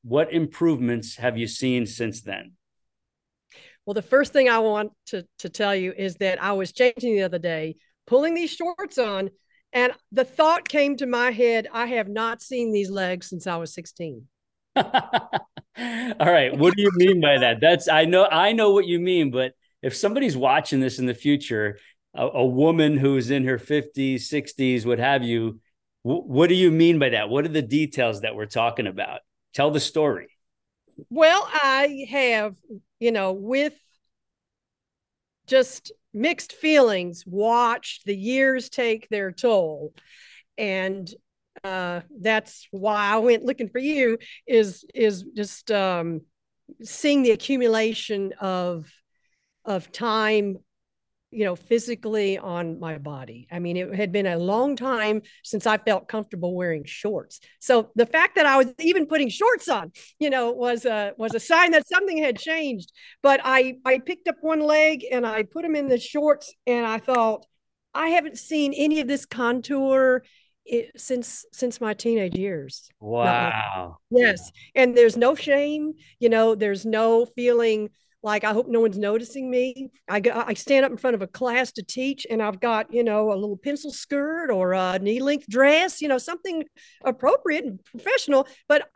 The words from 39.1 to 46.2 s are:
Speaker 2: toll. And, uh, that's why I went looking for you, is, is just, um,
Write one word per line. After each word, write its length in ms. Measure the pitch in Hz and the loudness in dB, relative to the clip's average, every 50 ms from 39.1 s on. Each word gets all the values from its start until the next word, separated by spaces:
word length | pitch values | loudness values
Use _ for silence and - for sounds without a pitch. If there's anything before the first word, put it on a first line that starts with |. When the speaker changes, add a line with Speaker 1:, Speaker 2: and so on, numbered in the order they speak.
| 220 202 196 185 175 | -6 -6 -4 -6 -6
Speaker 2:
toll. 640 | - - 240 220 190 170 156 151 143 151 151 - _ _ _ - - - - - - _ _ _ - | -2 0 2 2 2 2 0 -4 -8 -12 -14 -14 _ _ _ -20 -20 -20 -20 -20 -20 _ _ _ -8
And, 540 | 220 202 190 190 185 190 196 196 180 170 - - _ _ _ _ _ _ _ - - | -6 -4 -4 -4 -4 -4 -6 -8 -10 -14 -16 -20 _ _ _ _ _ _ _ -16 -12
uh, 360 | 190 185 185 180 175 175 175 175 - 294 220 | -10 -8 -6 -6 -6 -8 -8 -10 -14 -12 -6
that's 500 | 180 220 220 214 214 - - - - - | -2 0 0 0 -2 -6 -14 -20 -18 -16
why 420 | - 190 190 214 208 208 202 202 214 | -10 -4 -2 -2 0 0 0 0 0
I 60 | 220 | 2
went 260 | 220 247 233 220 - | 4 4 2 2 0
looking 240 | 240 269 - 233 190 | -4 -4 -4 -6 -8
for 100 | - 247 | -6 -4
you, 360 | 262 294 311 277 254 233 226 233 - - - - _ | -2 -2 0 2 2 2 0 -2 -6 -12 -20 -16 _
is, 380 | - 254 226 214 196 170 - - - - | 2 2 2 2 2 -2 -12 -18 -12 -4
is 300 | 262 226 214 196 180 196 - - | 0 0 0 0 -2 -8 -12 -10
just, 360 | 214 208 202 - - - - | -8 -8 -8 -10 -10 -6 -2
um, 520 | 214 202 190 190 180 175 165 170 165 156 | -2 0 0 0 -2 -2 -4 -6 -6 -8